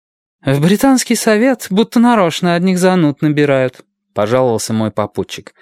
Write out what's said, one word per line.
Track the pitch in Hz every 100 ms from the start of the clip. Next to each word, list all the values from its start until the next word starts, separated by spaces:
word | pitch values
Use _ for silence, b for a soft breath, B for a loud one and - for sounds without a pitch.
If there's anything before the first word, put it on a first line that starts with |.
| _ _ _ _ 135
"В | 139
британский | 165 202 269 254 - 220
совет | - 214 262 247 -
будто | 190 220 233
нарочно | 240 226 170 - 180 170
одних | 185 180
зануд | 185 185 147 139
набирают", | 156 147 147 135 127 - _ _ _
пожаловался | - 104 127 127 107 -
мой | 110 110
попутчик. | - 104 - 92 - - B